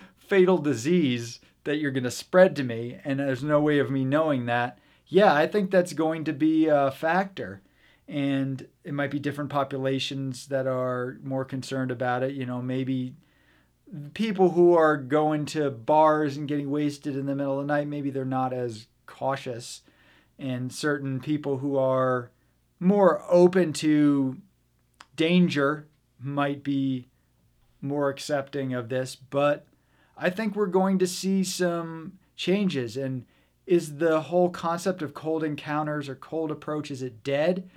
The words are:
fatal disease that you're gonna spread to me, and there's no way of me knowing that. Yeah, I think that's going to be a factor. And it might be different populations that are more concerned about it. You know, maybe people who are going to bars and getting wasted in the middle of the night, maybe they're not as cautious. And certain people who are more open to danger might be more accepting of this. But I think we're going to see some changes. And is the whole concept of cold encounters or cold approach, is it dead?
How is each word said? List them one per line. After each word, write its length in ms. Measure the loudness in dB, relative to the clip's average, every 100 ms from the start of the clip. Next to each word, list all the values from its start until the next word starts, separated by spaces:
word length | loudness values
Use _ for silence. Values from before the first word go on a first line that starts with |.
| -20 _
fatal 420 | 0 4 6 4
disease 840 | 2 -2 2 2 2 0 -4 -14 _ _
that 120 | -6 -4
you're 140 | -2
gonna 200 | -2 -4
spread 460 | -6 2 6 6 4
to 80 |
me, 340 | -4 -4 -8 -8
and 160 | -6 -4
there's 240 | -2 -2
no 160 | 2 2
way 180 | 4 2
of 120 | 2
me 140 | 0
knowing 420 | 0 0 0 0 0
that. 320 | -2 -2 -6 _ _ 0
Yeah, 280 | 4 6
I 120 | 4 2
think 240 | 0 0
that's 220 | 2 2
going 320 | 0 -2 -2
to 80 | -4
be 340 | 0 2 2 4
a 240 | 4 2
factor. 680 | 0 -2 0 -2 -6 -12 -12 _ _ _ _ -10
And 580 | -4 -2 0 -2 -6 -10 _
it 120 | -10
might 160 | -6 -4
be 80 | -4
different 320 | -4 -6 -4
populations 960 | -2 -2 -2 -2 -2 -4 -6 -6 -8 -6
that 180 | -4 -2
are 520 | -2 -2 -4 -6 -8
more 220 | -6 -6
concerned 460 | -4 -8 -6 -4 -4
about 320 | -2 -2 -2
it. 120 | -2
You 120 | -4 -6
know, 160 | -6
maybe 540 | -4 -4 -2 -4 -6 -10 _ _ _ _ _ _ _ -16 -12
people 360 | -4 -2 4 4
who 240 | 8 8
are 220 | 8 6 4
going 480 | 2 2 2 0 -2
to 240 | -2 -2
bars 640 | -2 2 6 6 6 0 -2
and 120 | -4
getting 220 | -4 -2
wasted 460 | -2 -2 -4 -6 -4
in 100 | -4
the 80 |
middle 260 | -4 -2 -2
of 60 | -2
the 60 |
night, 140 | -2 -2
maybe 240 | -4 -6
they're 140 | -4
not 280 | -4 -2 -2
as 340 | -4 -6 -8 -16 _ -20
cautious. 760 | -6 -4 -4 -6 -10 -12 -18 _ _ _ _ _ -12
And 340 | -6 -6 -6
certain 480 | -6 -4 -4 -4 -6
people 380 | -4 -4 -2 -4
who 180 | -2 0
are 540 | 2 2 2 0 -4 _ _ _ _ -2
more 420 | 2 6 6 4 4
open 440 | 6 6 6 0
to 640 | 0 2 4 4 4 0 -4 -14 _ _ _ _ _ -12
danger 720 | -2 4 6 4 4 0 0 -8 _ _ _
might 460 | -8 -2 -2 -2
be 440 | -4 -2 0 -2 -8 _ _ _ _ _ _ _
more 280 | -6 -2 -2
accepting 680 | -2 -4 -4 -4 -6 -4
of 140 | -4 -4
this. 260 | -4 -4
But 520 | -10 -6 0 0 0 -6 _ _ _ _ -6
I 140 | -4
think 260 | -2 -4 -2
we're 100 | 0
going 320 | 2 2 2
to 80 | 0
see 380 | -2 -2 0
some 760 | 0 -2 -2 -2 -6 -12 -14 -18 _
changes. 640 | -8 -2 0 0 -2 -4 -6
And 280 | -6 -6 -10 _ _ _ 0
is 320 | 2 0 -2
the 240 | 0 0
whole 280 | 0 2 2
concept 500 | 0 -4 -4 -4 -4
of 140 | -6
cold 300 | -8 -6 -4
encounters 640 | -4 -6 -6 -4 -4 -4 -8
or 80 | -12
cold 340 | -10 -6 -6
approach, 400 | -6 -8 -8 -6
is 120 | -8
it 200 | -10 -10
dead? 480 | -4 0 0 -2 -6